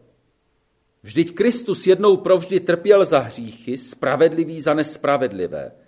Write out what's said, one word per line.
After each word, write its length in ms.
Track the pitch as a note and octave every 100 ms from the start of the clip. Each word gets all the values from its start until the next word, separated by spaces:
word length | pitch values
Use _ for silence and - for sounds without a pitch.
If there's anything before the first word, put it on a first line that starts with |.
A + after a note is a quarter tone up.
| _ _ _ _ _ _ _ _ _ _
„Vždyť 340 | G#2 C3 E3+ -
Kristus 520 | A#3 A#3+ - - F#3
jednou 300 | F#3 G#3 F#3
provždy 420 | F3 F#3 E3 F#3+
trpěl 460 | F3 E3+ G3+ G3 F3
za 140 | C#3+
hříchy, 580 | A#2 - A2+ - B2 C3+
spravedlivý 840 | - - C3+ - D#3+ D#3+ D#3+ D#3+
za 120 | D3+
nespravedlivé, 1000 | D3+ D3 - C#3+ C#3+ B2 G2 E2+ D2+ B1+ -